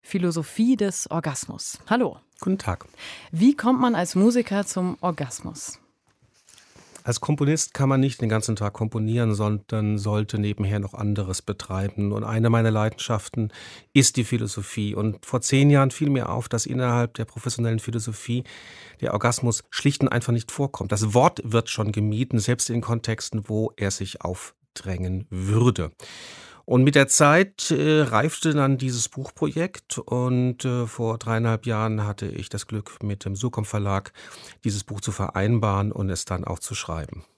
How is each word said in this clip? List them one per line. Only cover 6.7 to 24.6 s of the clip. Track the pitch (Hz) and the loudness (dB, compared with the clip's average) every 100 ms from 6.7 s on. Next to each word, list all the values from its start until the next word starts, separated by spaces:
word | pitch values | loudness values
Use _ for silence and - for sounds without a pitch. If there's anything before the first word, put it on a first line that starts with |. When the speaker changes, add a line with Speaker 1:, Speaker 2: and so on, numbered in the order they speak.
| - - - | -20 -20 -8
Speaker 2:
Als | - 117 | -4 -2
Komponist | - 151 143 156 - | -2 2 2 2 -2
kann | - 135 | 0 2
man | 135 | 4
nicht | 131 - | 2 0
den | 113 | 0
ganzen | 110 107 110 | 0 0 -2
Tag | 104 | -2
komponieren, | - 110 113 107 117 113 | -2 -2 0 0 2 2
sondern | 104 104 104 - 110 104 104 | 2 0 -2 -2 -2 0 0
sollte | 101 104 107 107 | 0 0 0 0
nebenher | 104 101 98 104 | -2 0 0 0
noch | 98 | -4
anderes | - 104 101 95 92 | -2 0 0 -2 -4
betreiben. | - 98 - 95 98 - 101 | -4 -8 -4 -4 -2 -2 -2
Und | 107 | -2
eine | 110 110 117 | -2 2 4
meiner | 117 113 | 4 4
Leidenschaften | 110 110 - - 110 - - 107 - - - _ | 2 0 -2 -2 -2 -2 -4 -4 -6 -20 -20 _
ist | 143 127 - | 4 6 2
die | |
Philosophie. | 110 120 110 104 98 - 104 | 0 -2 -2 -6 -8 -4 -4
Und | 101 107 101 | -2 -2 -4
vor | - 123 | -4 -2
zehn | - 135 143 | 2 6 8
Jahren | 143 135 | 6 4
fiel | - 147 | 2 0
mir | 135 117 | 0 0
auf, | 107 117 | -4 -2
dass | 117 | -4
innerhalb | - 127 123 120 117 | -2 -2 2 2 0
der | - | -2
professionellen | 113 - 127 120 117 113 | -8 -6 -6 -2 0 0
Philosophie | - 117 113 107 - 123 - - - - - - | -2 -6 -6 -10 -4 -4 -4 -16 -20 -20 -20 -6
der | 117 | -4
Orgasmus | 104 120 120 120 - _ | 0 0 2 0 -2 _
schlicht | - 139 - | 0 0 2
und | 131 | 0
einfach | 120 - | 2 0
nicht | 117 - | -2 -2
vorkommt. | - 139 - 92 | -4 -4 -4 -4
Das | 104 107 | 0 4
Wort | 113 156 - | 6 6 2
wird | 117 113 113 | 0 0 0
schon | - 107 | -2 -2
gemieden, | 104 107 107 131 117 | 0 0 0 0 0
selbst | 104 123 - | 0 0 0
in | 117 | -2
Kontexten, | 110 117 - 110 - 110 104 | -2 -2 -2 -4 -4 -6 -2
wo | 107 110 - | -2 -2 -2
er | 98 | -4
sich | - 95 - | -2 -8 -6
aufdrängen | 92 90 - _ | -8 -8 -10 _